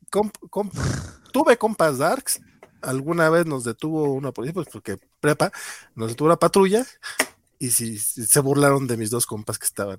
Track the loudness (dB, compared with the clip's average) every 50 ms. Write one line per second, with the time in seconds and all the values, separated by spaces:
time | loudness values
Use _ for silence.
0 | _ _ -2 -2 -2 -2 -6 -12 -20 -8 -6 -6 -6 -6 -6 -4 -4 -4 -4 -4
1 | -8 -12 -16 -20 _ _ 0 4 6 6 4 4 2 -2 2 2 2 2 2 2
2 | 0 0 0 -2 -2 -6 -6 -6 -8 _ _ _ -20 _ _ _ -6 -6 -4 -4
3 | -4 -2 2 4 4 4 4 4 2 0 -2 -4 -4 -6 -6 -4 -4 -4 -2 0
4 | 0 0 0 -2 -4 -6 -6 -6 -8 -6 -6 -6 -8 -8 -12 -12 -10 -10 -10 -10
5 | -12 _ _ _ 0 0 2 2 0 -2 -2 -8 -14 -14 -16 -16 -20 _ _ -8
6 | -8 -6 -4 0 4 4 4 4 4 4 4 4 4 4 2 0 -2 -4 -12 _
7 | -16 -6 -4 -4 -4 -4 -8 _ _ _ _ _ -4 -2 -2 -2 -2 -4 -6 -6
8 | -8 -8 -6 -6 -2 2 2 2 4 2 2 4 4 4 4 2 0 -2 -2 -4
9 | -2 -2 -2 -2 -2 -4 -4 -8 -8 -10 -10 -6 -6 -6 -4 -4 -6 -6 -8